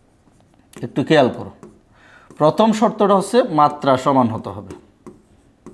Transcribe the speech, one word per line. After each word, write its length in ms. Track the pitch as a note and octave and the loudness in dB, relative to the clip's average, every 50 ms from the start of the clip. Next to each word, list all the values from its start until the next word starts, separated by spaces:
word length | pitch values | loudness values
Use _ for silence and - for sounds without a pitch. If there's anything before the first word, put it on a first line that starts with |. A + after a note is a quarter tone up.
| _ _ _ _ _ _ _ _ _ _ _ _ _ _ - - | _ _ _ _ _ _ _ _ _ _ _ _ _ _ -16 -14
একটু 220 | A#2+ A#2 - D3 C3 | -12 -8 -6 -6 0
খেয়াল 260 | - D#3 D3 B2+ A2+ - | 2 4 4 4 2 0
করো, 140 | - G#2 F#2+ - - - - _ _ _ _ _ _ _ - - - _ _ - | -6 -14 -16 -18 -20 -20 -20 _ _ _ _ _ _ _ -20 -20 -20 _ _ -4
প্রথম 360 | - D3 D#3 D#3 - G#3+ A3+ G#3+ | 0 0 0 2 2 0 0 2
শর্তটা 420 | G#3+ A#3 G#3 A3 - G#3 F#3+ G#3 | 0 0 -2 0 0 0 2 2
হচ্ছে 280 | F#3 F3+ - A#3 A#3+ C4 | 0 0 0 0 0 0
মাত্রা 540 | F#3 D#3+ D3+ D3 C#3+ D3 - - C#3 C3 | 0 2 2 2 2 0 -2 0 0 0
সমান 300 | B2+ - D3 C3+ C3 B2 | 2 2 0 2 2 2
হতে 220 | A2 A2 G#2 - G2 | 0 -2 -6 -10 -12
হবে, 240 | F#2+ G2 F#2+ F#2+ F#2+ - _ _ _ _ - - - _ _ _ _ _ _ _ _ _ _ - | -14 -14 -16 -16 -20 -20 _ _ _ _ -20 -20 -20 _ _ _ _ _ _ _ _ _ _ -20